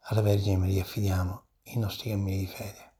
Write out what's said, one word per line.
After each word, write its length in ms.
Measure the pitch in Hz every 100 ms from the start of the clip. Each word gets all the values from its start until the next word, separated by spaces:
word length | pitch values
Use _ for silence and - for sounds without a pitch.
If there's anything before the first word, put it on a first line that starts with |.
Alla 180 | - 110
Vergine 340 | 104 101 101 95
Maria 260 | 92 95
affidiamo 640 | 90 - 101 92 90 98 _ _
i 140 | - 120
nostri 320 | 107 - 113
cammini 280 | 104 98 95
di 80 | 95
fede. 460 | - 95 - - _